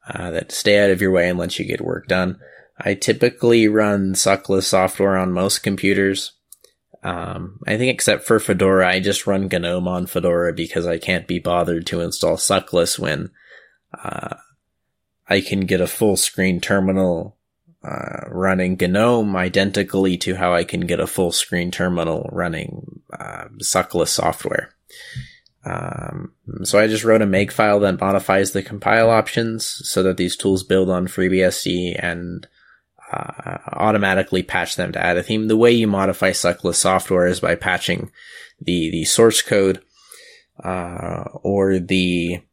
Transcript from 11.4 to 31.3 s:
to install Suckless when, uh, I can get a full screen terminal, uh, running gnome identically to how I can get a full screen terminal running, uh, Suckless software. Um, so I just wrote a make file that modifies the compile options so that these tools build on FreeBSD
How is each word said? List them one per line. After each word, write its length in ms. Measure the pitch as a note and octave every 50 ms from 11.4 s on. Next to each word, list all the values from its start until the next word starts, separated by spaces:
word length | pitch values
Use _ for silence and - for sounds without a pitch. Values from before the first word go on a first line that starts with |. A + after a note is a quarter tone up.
| - F2 F2 F2 F2 E2+ E2+ E2+ E2+
to 140 | - - F2
install 360 | E2+ E2+ E2+ - - E2 E2
Suckless 600 | D#2+ - - G2 F#2+ - - - F2+ E2+ E2 - -
when, 320 | - - D#2 C#2+ D#2+ F#2 _ _ _ _ - - _ _ _ _ _ _ - -
uh, 340 | - - - - - - - - _ _ _ _ _ _ _ _ _ _ _ _ _ _ _ _ _ -
I 120 | G2+ G2
can 200 | F#2+ - G2+ G2
get 200 | F#2+ F2+ G2 F2+
a 60 | F2+
full 300 | F2+ - - A2+ G#2+ F#2+
screen 440 | E2 - - - - F#2+ F#2 F#2 E2+
terminal, 800 | - - G2+ G2 F#2+ F#2+ F#2+ F#2+ F#2+ F2+ E2+ E2 E2+ G#2+ _ _ _ _ _ _ _ _ _ _
uh, 460 | - - - - - - - - - -
running 480 | - F2+ F#2 F#2+ F#2+ F#2 F#2 F#2 F#2 F#2
gnome 580 | F#2 F2+ F2+ G#2 A2 A#2+ B2 A#2 A2 G#2 F#2+
identically 840 | F#2 F2+ F2+ F2 G2+ G2 G2 F#2+ G#2 G2 F#2+ - G2 F#2+ F#2+ F#2 F2
to 160 | - - F#2
how 160 | F#2 F#2 F2+
I 120 | F2 E2+ F2
can 180 | - - F#2+
get 180 | F2+ F2 F2+ D#2+
a 60 | D#2+
full 260 | D#2 - - F#2 E2+
screen 380 | E2+ - - - - F2 F2 F2
terminal 580 | F2 - F#2 F#2 F2+ E2+ E2 E2 D#2+ D#2+ - -
running, 720 | - - F2 F2 E2 D#2 - - - - - - - - _ _
uh, 380 | - - - - - - - - G#2+ -
Suckless 460 | - - - F#2 F2+ - - F2 E2 -
software. 680 | - - - E2+ D#2+ - - - - - - - _ _ _ _ - - - - - - - - - _ _ _ _ _ _
Um, 680 | - - G1+ G1+ - - - - - - - - - _ _ _ - - -
so 160 | F#2 - - G#2
I 80 | G#2+ A2
just 160 | A2 A2 A2
wrote 180 | A2+ A2 A2
a 40 | G#2+
make 240 | G2+ F#2+ F#2+ G2+ G2
file 300 | - - A2 G#2+ G#2 G#2
that 200 | G2+ G2 F#2+ F2+
modifies 520 | F#2+ F#2+ G2 G2 - - F#2+ G2 G2 G2
the 100 | - G2+
compile 480 | F#2+ - G#2+ G2+ - G2+ G#2+ A2+ A2+ A2+
options 540 | A2+ A2 G#2+ - - A#2 A#2 A2+ A2+ A2+ -
so 380 | - - - - - - F#2+
that 160 | F#2 F#2+ F#2 F#2
these 180 | F2+ F2 -
tools 260 | - - G2 G2 F#2+
build 280 | F#2+ - F#2+ F#2+ F#2+ F#2
on 160 | F#2 F2+ F2+
FreeBSD 880 | F2+ - - F#2 F#2